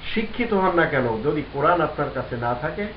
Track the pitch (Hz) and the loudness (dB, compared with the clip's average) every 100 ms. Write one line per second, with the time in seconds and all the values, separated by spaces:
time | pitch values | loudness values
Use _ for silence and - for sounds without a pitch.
0 | - 214 220 - 226 202 185 170 156 139 | -2 -2 -2 -4 0 2 4 4 2 2
1 | 120 110 135 151 135 139 151 175 151 - | 2 0 0 0 -2 0 2 4 2 0
2 | 139 - 120 123 120 123 156 165 208 | -4 -4 -6 -4 -2 -2 -4 -4 -6